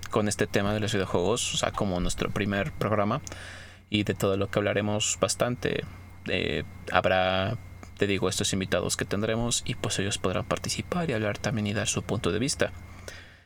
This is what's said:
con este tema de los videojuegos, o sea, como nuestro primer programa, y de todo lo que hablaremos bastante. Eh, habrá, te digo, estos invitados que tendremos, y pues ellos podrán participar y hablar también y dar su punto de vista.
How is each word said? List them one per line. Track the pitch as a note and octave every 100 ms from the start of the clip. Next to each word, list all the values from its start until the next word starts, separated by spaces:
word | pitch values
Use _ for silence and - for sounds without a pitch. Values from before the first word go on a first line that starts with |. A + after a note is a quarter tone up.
| -
con | A2+ G#2
este | - G#2+
tema | G#2+ G2+
de | G#2+
los | G2+
videojuegos, | G2+ - F#2 F#2 A#2+ -
o | -
sea, | -
como | - G2+ F2+
nuestro | F2 - -
primer | G2+ G2+ G2 G2
programa, | - G2+ G#2 G2+ C3 - - - - - - -
y | G#2+ G2+
de |
todo | F#2+ G2+ G2
lo | G2
que | -
hablaremos | G2+ G2+ G#2 G#2 - -
bastante. | A2+ - A#2 B2 - - - - - - -
Eh, | F#2 E2 D#2 D2+ - -
habrá, | F#2 F#2 F#2 F#2 F#2 G2 A#2 - - - -
te | G2+
digo, | G2 F#2
estos | - G2+
invitados | G2 F#2 F2+ F#2+ -
que |
tendremos, | G2+ G2 A2 A2+ A#2 - -
y | B2+
pues | G#2 -
ellos | G2 -
podrán | F#2+ G2 -
participar | F2+ - - - F3+ E3
y |
hablar | A2 G#2+ G#2
también | - A2 G#2
y |
dar | G#2 G#2
su | -
punto | - G2+ -
de | F#2+
vista. | C3+ - F2 - - - - - - -